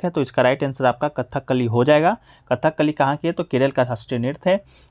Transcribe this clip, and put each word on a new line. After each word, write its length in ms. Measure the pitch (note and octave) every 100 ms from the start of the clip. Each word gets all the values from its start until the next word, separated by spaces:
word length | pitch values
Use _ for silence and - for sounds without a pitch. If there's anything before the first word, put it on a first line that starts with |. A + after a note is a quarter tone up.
है। 60 | F3
तो 100 | E3
इसका 220 | C3 -
राइट 220 | B2 C#3
आंसर 200 | C#3 C3 B2+
आपका 220 | A#2+ D3
कथकली 500 | - A#2+ C#3 - B2+ A#2+
हो 180 | A#2
जाएगा। 320 | C3 D3+ E3 A3+ _ - -
कथकली 420 | B2 D#3+ - D3+
कहाँ 240 | D3+ C3+ D3
की 120 | E3+
है, 40 |
तो 120 | E3+
केरल 260 | E3+ B2+ C3+
का 140 | C3+
शास्त्रीय 360 | B2 A#2 - B2
नृत्य 300 | B2 D3 F#3+
है। 140 | G3 - _ _